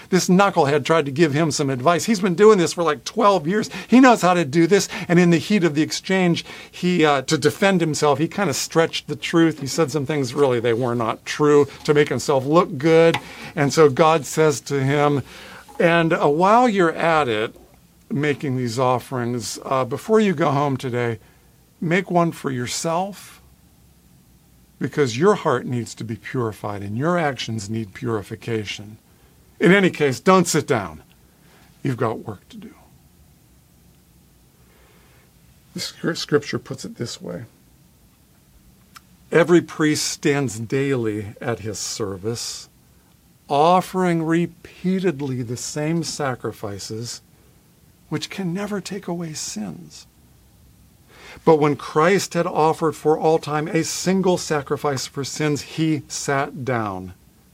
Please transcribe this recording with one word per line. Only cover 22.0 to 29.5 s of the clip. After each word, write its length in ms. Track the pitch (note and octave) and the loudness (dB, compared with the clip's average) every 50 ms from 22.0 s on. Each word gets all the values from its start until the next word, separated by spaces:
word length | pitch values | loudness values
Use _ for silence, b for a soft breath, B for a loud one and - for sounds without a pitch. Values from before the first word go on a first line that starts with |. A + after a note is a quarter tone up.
| F#3 - | 0 0
one 220 | F3 F3 E3+ E3 | 0 0 0 0
for 180 | - - - C#3+ | -2 -6 -8 -6
yourself 840 | C3 B2 B2 A2 - - - E3 E3 F3 F#3+ G3+ F3+ - - - - - _ _ _ _ _ _ _ _ _ _ _ _ _ _ _ _ _ _ _ _ _ _ _ _ _ _ _ - | -4 -4 -6 -6 -6 -6 -4 -4 -4 -4 -4 -6 -10 -16 -20 -20 -20 -20 _ _ _ _ _ _ _ _ _ _ _ _ _ _ _ _ _ _ _ _ _ _ _ _ _ _ _ -8
because 380 | C#3+ - - D#3 C#3+ A#2+ A2 | -8 -6 -2 -2 -2 0 0
your 180 | B2 E3+ G#3 G3+ | 0 2 2 2
heart 300 | - - D#3 B2+ B2 - | 2 2 0 0 0 -2
needs 300 | - B2 A#2+ A2 - - | -4 -6 -6 -6 -8 -10
to 80 | - A#2+ | -12 -10
be 120 | A2 A2+ | -10 -10
purified 680 | F#2+ - - - C3 A#2 A2 G2+ - - G#2+ G#2 G2 | -10 -10 -8 -6 -4 -4 -4 -6 -8 -10 -10 -8 -8
and 160 | G2+ G2+ G#2 | -8 -8 -6
your 200 | A#2+ C#3+ E3+ F3+ | -4 -2 -2 0
actions 520 | F3 D#3+ C#3+ B2+ - - A#2 A2 A2 G2+ G2+ | 0 -2 -2 -4 -6 -8 -8 -8 -8 -6 -6
need 240 | A2 A2+ A2 F#2+ - | -6 -6 -8 -8 -10
purification. 1040 | - B2+ A#2+ A2+ G#2 F#2 - A2+ G2+ - A#2+ A#2 A2 G#2 G2 - - G2+ G#2 G#2+ - _ b b b b b b b b b | -10 -6 -4 -4 -4 -6 -8 -14 -12 -8 -6 -6 -6 -6 -8 -10 -12 -14 -16 -20 -20 _ b b b b b b b b b